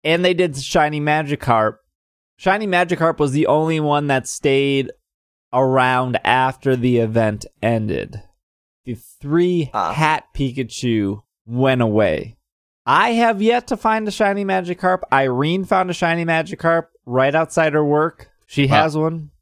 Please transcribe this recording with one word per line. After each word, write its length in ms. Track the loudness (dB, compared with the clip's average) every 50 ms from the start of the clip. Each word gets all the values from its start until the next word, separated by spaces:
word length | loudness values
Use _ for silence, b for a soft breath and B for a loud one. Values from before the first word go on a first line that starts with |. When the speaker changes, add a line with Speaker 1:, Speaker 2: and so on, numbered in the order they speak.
| 0
Speaker 1:
And 200 | 0 0 2 2
they 100 | 2 2
did 220 | 2 0 -2 -2
shiny 440 | -8 -10 -2 0 0 2 2 0 -2
Magikarp. 760 | -2 0 0 -2 -2 -4 -6 -6 0 0 2 2 2 0 -2 _ _ _ _ _ _ _ _ _ _ _ _
Shiny 300 | _ 0 0 0 0 0
Magikarp 500 | 0 0 0 2 0 0 0 0 0 2
was 140 | 0 0 0
the 160 | 2 0 2
only 320 | 2 2 2 2 0 -2 -2
one 280 | 0 0 0 0 0
that 200 | 0 -2 -2 -2
stayed 640 | -6 -12 -2 0 2 2 2 2 2 0 0 -2 -4 -10 _ _ _ _ _ _ _ _ _ _ _
around 680 | 0 0 2 2 2 2 2 2 2 0 0 -2 -4 -2 0
after 520 | 2 2 2 2 0 -2 _ -2 -2 0
the 220 | 0 0 0 2 2
event 460 | 0 2 0 0 0 0 -2 -6 -10 -18 _ _
ended. 600 | -2 -2 -2 0 -2 -4 -4 -6 -6 -8 -12 -16 -18 -18 _ _ _ _ _ _ _ _ _ _ _
The 100 | -12 -12 -12 -14 -20 -20 _
three 480 | -6 0 0 2 2 2 0 0 -2 -2 -4
Speaker 2:
Ah. 180 | -4 -4 -2 -2
Speaker 1:
hat 320 | 0 0 0 0 -2 -4 _ _
Pikachu 880 | -4 -4 -4 -4 -6 -8 -8 -8 -6 -2 0 0 0 0 -2 -4 -6 _ _ _ _ _
went 360 | -8 -2 0 2 2 2 2
away. 540 | 0 2 2 2 2 2 0 -2 -6 -12 -18 _ _ _ _ _ _ _ _ _ _
I 260 | 0 2 2 2 2 2
have 280 | 2 2 2 0 2
yet 260 | 0 0 0 0 -2
to 80 | -4 -8
find 300 | -2 0 -2 0 0 -4
a 40 | -6
shiny 340 | -2 0 0 0 0 -2 -2
Magikarp. 560 | -2 -2 -2 -2 -4 -6 -2 0 0 0 0 -2 _
Irene 540 | 2 2 2 2 0 0 0 0 -2 -2 0
found 240 | 0 0 0 0 -2
a 40 | -2
shiny 300 | -2 0 0 0 -2 0
Magikarp 600 | -2 -2 -2 -2 -6 -10 -2 0 0 0 0 -2 _ _ _ _
right 280 | -2 0 2 2 2 2
outside 380 | 0 -2 0 0 0 0 2 2
her 100 | 0 2
work. 460 | 2 2 2 0 -2 -4 -12 -20 _ _ _ _
She 200 | _ -2 0 2
Speaker 3:
Well, 160 | 4 4 4 4
Speaker 1:
has 120 | 2 0
one. 360 | -2 -2 -2 -4 -6 -12 -16 _ _